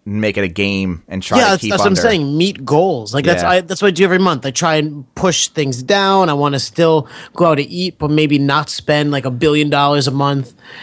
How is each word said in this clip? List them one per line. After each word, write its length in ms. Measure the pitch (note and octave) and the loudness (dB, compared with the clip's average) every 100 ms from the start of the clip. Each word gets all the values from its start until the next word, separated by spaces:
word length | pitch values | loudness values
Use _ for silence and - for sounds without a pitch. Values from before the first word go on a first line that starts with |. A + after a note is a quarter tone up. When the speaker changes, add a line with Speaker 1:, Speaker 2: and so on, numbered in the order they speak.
Speaker 1:
make 320 | G#2 G#2 G#2+ G2+ | -8 -4 -2 -2
it 60 | |
a 60 | F#2+ | -4
game 560 | E2+ G2 G2 F#2 E2+ - | -2 -2 -2 -2 -6 -8
and 160 | F#2+ | -10
try 160 | - - | -2 2
Speaker 2:
Yeah, 60 | |
Speaker 1:
to 60 | A3 | 2
Speaker 2:
that's, 100 | F#3+ | 2
Speaker 1:
keep 80 | G#3+ | 0
Speaker 2:
that's 100 | F#3+ | 0
what 40 | G3+ | 2
I'm 40 | |
Speaker 1:
under. 80 | F3+ | 2
Speaker 2:
saying. 340 | A3+ F#3+ C#3 D3+ | 2 0 0 0
Meet 280 | F#3+ - | -2 -4
goals. 500 | B2+ D3 F#3 C#3 G#2 | -2 2 2 -2 -4
Like, 100 | C3 | -2
that's, 200 | D3 F3+ | 0 0
Speaker 1:
Yeah. 60 | F3 | 2
Speaker 2:
I, 100 | F3+ | 0
that's 200 | F3 F#3 | -2 -2
what 80 | G3+ | 0
I 20 | |
do 100 | E3 | 2
every 160 | F#3+ F#3 | 2 2
month. 260 | F#3+ C#3+ | 0 0
I 60 | C3+ | -4
try 240 | B2+ E3 | -2 0
and 320 | D#3 D3+ D3 B2+ | 0 -2 -6 -16
push 320 | - F3+ D#3 - | -4 -2 0 -2
things 360 | - C#3 B2 | -4 -4 -4
down. 440 | B2+ G3+ G3 F#3+ F3 | 0 2 4 4 4
I 40 | |
wanna 260 | C#3+ C#3+ C#3 | 2 0 0
still 480 | - - E3 D#3 D3 - - - | -4 2 4 2 0 -10 -10 0
go 100 | E3+ | 2
out 80 | |
to 80 | D3 | 2
eat, 340 | C#3 F3 F3+ - | -2 -4 -6 -4
but 100 | D3+ | -2
maybe 300 | D3+ D3+ D3 | 2 2 2
not 280 | C#3 C#3+ D3+ | 2 0 -2
spend, 440 | - - D3 D3 | -6 -2 0 0
like, 120 | C#3 | -2
a 60 | C3+ | -4
billion 400 | B2 D#3 D3+ D3+ | -2 0 2 2
dollars 380 | C#3+ C#3+ D3 C3+ | 2 2 2 0
a 20 | |
month. 420 | C3+ C#3+ C#3 C3 - - - | 0 0 -2 -4 -12 -20 -20